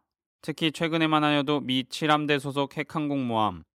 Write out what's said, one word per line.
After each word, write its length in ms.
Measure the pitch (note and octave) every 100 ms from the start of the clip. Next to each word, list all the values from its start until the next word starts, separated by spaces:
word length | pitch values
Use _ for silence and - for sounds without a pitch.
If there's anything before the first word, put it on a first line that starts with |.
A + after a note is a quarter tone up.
| _ _ _ _
특히 300 | - D3 E3
최근에만 520 | - E3 E3 D#3 D#3
하여도 360 | D3+ D3 C#3 D3
미 240 | B2 B2+ B2
칠 260 | - D3+
함대 260 | D3+ D3 C#3+
소속 400 | C#3 C3+ C#3 -
핵항공모함 840 | C#3+ E3 D3 C#3+ B2 A2+ G#2+ F2 -